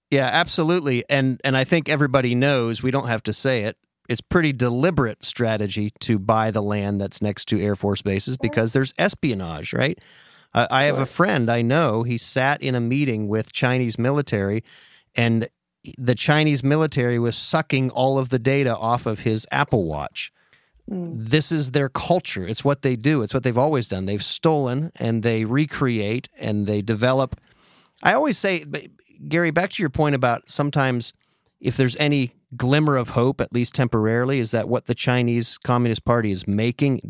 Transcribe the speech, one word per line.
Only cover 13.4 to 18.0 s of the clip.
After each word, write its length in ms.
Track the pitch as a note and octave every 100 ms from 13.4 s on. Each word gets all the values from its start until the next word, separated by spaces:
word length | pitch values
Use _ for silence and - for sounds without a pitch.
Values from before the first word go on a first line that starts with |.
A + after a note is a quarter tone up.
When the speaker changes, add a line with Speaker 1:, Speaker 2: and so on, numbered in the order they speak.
| -
Speaker 1:
Chinese 460 | - B2+ B2+ A#2+ G#2+
military, 640 | A#2+ D3 C#3+ G#2 G2 A2 - - - - _
and 320 | - A#2 A2+ A2+ _ _ _ - -
the 160 | B2
Chinese 500 | B2 - D3+ D3+ C#3+
military 540 | C3+ D3+ D#3 C#3+ B2 A#2+
was 180 | A#2 -
sucking 540 | - E3 - C3 C3
all 260 | B2